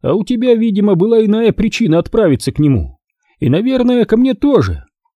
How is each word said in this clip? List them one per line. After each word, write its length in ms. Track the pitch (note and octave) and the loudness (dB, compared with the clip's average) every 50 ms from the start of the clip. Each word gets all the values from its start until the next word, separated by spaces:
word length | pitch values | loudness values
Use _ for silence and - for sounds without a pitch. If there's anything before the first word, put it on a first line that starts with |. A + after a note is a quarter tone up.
А 140 | - C3 D3 | -2 -2 -2
у 100 | G#3 G#3 | -2 -2
тебя, 300 | - B3+ A#3 A#3+ B3+ A#3+ | -4 -4 -2 0 0 2
видимо, 400 | A3+ A3+ A#3 G3 G3 G3+ G#3 G3 | 2 2 0 0 0 0 0 2
была 300 | D#3+ F3+ A3 A#3 A3+ A3 | 2 2 2 2 2 2
иная 280 | G#3 G#3+ A3 A#3 A3 - | 2 0 0 0 0 0
причина 460 | - G3 A3+ - - A#3 F3+ D#3 E3+ | 0 -2 -2 0 -2 0 2 2 0
отправиться 520 | E3+ - - A3+ A3 E3+ C#3 B2 - - - | 0 0 -2 0 2 2 0 0 -2 -6 -2
к 60 | - | 0
нему. 400 | D3 D3 C3+ G#2 D#2+ C2 - _ _ _ _ _ _ _ _ _ | 0 0 2 0 -2 -6 -12 _ _ _ _ _ _ _ _ _
И, 100 | - A#2 | -2 0
наверное, 540 | B2+ E3+ A3 B3+ C4 B3+ B3 B3 B3 B3 A3 | 0 0 0 -2 -2 0 0 0 0 0 0
ко 100 | - - | 0 2
мне 180 | A#3 B3+ C4+ B3 | 0 2 0 0
тоже. 500 | G3+ - C#4+ C#4 G#3 B2+ F#2 E2 C#2+ - _ _ _ _ _ _ | 0 0 2 2 2 0 0 -4 -8 -12 _ _ _ _ _ _